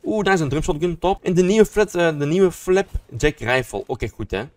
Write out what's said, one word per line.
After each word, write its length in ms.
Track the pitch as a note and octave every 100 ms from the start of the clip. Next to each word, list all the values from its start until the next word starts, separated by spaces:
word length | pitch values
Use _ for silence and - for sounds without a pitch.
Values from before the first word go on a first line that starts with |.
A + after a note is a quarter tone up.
Oeh, 200 | - G#3+
daar 100 | G3
is 60 | F#3+
een 80 | D3
drum 140 | C#3+
shotgun, 360 | - D3+ F3 E3
top. 260 | F3 F#3+
En 100 | -
de 80 | F3
nieuwe 240 | F3+ A3 G#3
flat, 280 | G#3 G#3
eh, 240 | F3+ E3+ D3+
de 80 | C#3+
nieuwe 260 | F3+ F#3
Flapjack 840 | F3 - F#3 G3 - _ A#2 D3+ -
Rifle. 460 | A2+ C3 A#2+ G2+ -
Oké, 220 | B2+ A2+
goed, 220 | - A2+
hè. 100 | F#2+
Die 100 | C3+